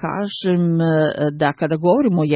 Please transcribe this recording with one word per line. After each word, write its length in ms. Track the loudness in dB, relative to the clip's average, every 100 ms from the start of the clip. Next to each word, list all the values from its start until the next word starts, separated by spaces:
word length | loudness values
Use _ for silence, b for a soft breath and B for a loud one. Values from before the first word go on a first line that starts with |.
| -6
kažem, 560 | -6 -6 -4 -2 0 2 2
a, 40 | 2 2 0 0 -4 0
da 80 | -2 -2
kada 160 | -4 0 2
govorimo 340 | 2 2 0
o 80 | 2